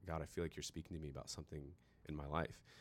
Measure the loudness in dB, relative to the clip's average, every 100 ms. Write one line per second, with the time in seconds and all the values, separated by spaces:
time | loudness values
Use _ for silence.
0 | 0 2 2 2 2 2 -2 -2 -2 -2
1 | -2 -2 -4 -4 -4 -4 -4 -8 -18 -14
2 | -4 -2 4 4 4 0 -12 -18